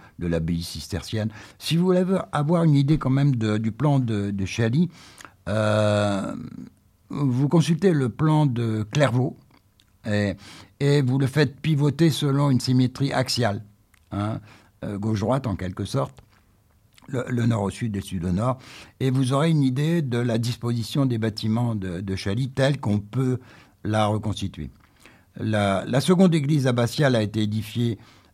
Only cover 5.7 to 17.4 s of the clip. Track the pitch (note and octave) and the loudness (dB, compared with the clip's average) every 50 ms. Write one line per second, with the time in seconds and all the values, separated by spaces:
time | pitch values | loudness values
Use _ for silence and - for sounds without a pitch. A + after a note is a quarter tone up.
5.7 | G#2+ G#2+ G#2+ G#2 G#2 G#2 G#2 G2+ G2+ F#2+ - - - - - - - - - - | 2 2 2 4 2 2 2 0 0 -2 -4 -6 -8 -10 -12 -12 -14 -14 -16 -18
6.7 | - _ _ _ _ _ _ _ C#3 C#3+ D3 C3 A#2+ B2+ C#3+ C#3 F3 E3 C3+ C#3+ | -20 _ _ _ _ _ _ _ -4 -2 0 0 2 2 2 4 4 4 4 4
7.7 | E3+ - F#3+ F#3+ E3 C#3+ C3 B2+ - - D#3 D#3 D#3 D3+ D3+ C#3 A#2 A#2+ A#2 A2+ | 0 2 2 2 4 2 0 0 0 0 0 2 4 4 2 2 0 0 -2 -2
8.7 | A2 G#2+ G#2 G#2+ - D3+ C#3+ A#2+ A2+ B2+ B2 - - - _ _ _ _ _ _ | -2 -2 -4 -2 0 2 2 2 2 0 0 -2 -4 -10 _ _ _ _ _ _
9.7 | _ _ _ _ _ _ - A2 G#2 G#2 G#2 G2 G2 - - - - - - - | _ _ _ _ _ _ -6 -2 0 0 2 0 -2 -4 -12 -20 -20 -20 -20 -20
10.7 | _ _ C#3+ C#3+ C#3+ D3 C3 B2 C3 C3+ C#3 B2 - D#3 D3 A#2+ - - - D#3+ | _ _ 2 4 4 4 4 2 2 2 0 0 2 2 0 0 0 -4 -2 0
11.7 | D#3 C#3 D3 D3 C#3+ C#3+ E3+ D#3+ A#2 - D3+ C#3+ C3+ C#3 D3 C#3+ C3 A#2+ - - | 2 2 2 0 2 4 4 2 4 2 0 0 2 2 2 4 2 2 2 2
12.7 | B2+ B2+ B2+ B2 - - C#3 C#3 - C3 B2+ - - A#2+ A#2+ G#2 G2+ G#2 - - | 4 4 4 2 0 -2 -4 -2 0 -2 -2 -2 -2 0 0 0 -2 -4 -8 -14
13.7 | _ _ _ _ _ _ _ _ - G2+ G#2 G#2+ A#2 G#2+ - - - - _ _ | _ _ _ _ _ _ _ _ -4 -4 -4 -4 -4 -6 -10 -14 -20 -20 _ _
14.7 | _ _ - G#2 G2+ G2 G#2 A2 A2 G2 A2 G#2+ B2+ C#3+ C#3 A2 F#2+ - F#2 F2+ | _ _ -8 -8 -6 -4 -2 -2 -2 0 0 0 -2 -2 -2 -4 -4 -4 -6 -8
15.7 | F2+ - G2+ - - C3+ C3+ - - - - _ _ _ _ _ _ _ _ _ | -6 -6 -6 -4 -4 -4 -4 -6 -8 -18 -20 _ _ _ _ _ _ _ _ _
16.7 | _ _ _ _ _ - - - C3 A#2+ - - B2 A#2 | _ _ _ _ _ -20 -14 -8 -6 -6 -4 -4 -2 0